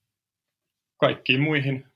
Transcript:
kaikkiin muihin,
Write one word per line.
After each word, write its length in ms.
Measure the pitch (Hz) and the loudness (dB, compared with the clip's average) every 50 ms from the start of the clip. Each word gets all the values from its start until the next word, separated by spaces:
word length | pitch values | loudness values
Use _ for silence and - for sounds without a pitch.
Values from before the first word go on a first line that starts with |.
| _ _ _ _ _ _ _ _ _ _ _ _ _ _ _ _ _ _ _ | _ _ _ _ _ _ _ _ _ _ _ _ _ _ _ _ _ _ _
kaikkiin 440 | - 143 131 - - - - 127 135 | 0 0 0 0 -2 -2 -2 0 0
muihin, 440 | 151 156 151 143 131 139 131 135 - _ _ | 0 0 0 0 -2 -2 -4 -6 -8 _ _